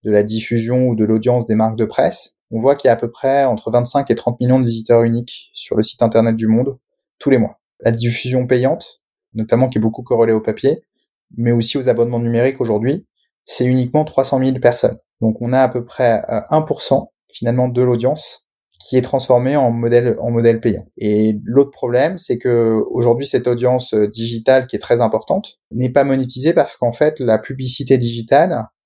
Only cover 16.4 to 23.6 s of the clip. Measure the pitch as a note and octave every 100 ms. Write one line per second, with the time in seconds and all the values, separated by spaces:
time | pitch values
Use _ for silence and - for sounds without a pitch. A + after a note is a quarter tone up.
16.4 | - D#3 D#3 - - C3 - _ _ -
17.4 | A#2 B2 B2+ A#2+ B2 A#2 B2 D3+ - -
18.4 | _ _ _ _ - B2+ B2 C3+ - B2
19.4 | C3 D3 B2 A#2 A#2 A#2+ A#2+ - A#2+ A#2
20.4 | A#2 A2+ A#2+ F#2 - - G#2+ G#2+ A2 G#2
21.4 | - C3 C#3 - B2 A#2+ D#3 F#3 - B2
22.4 | B2+ A#2+ A2+ A2 - A#2+ A#2+ A#2+ C#3 B2+
23.4 | B2 A#2+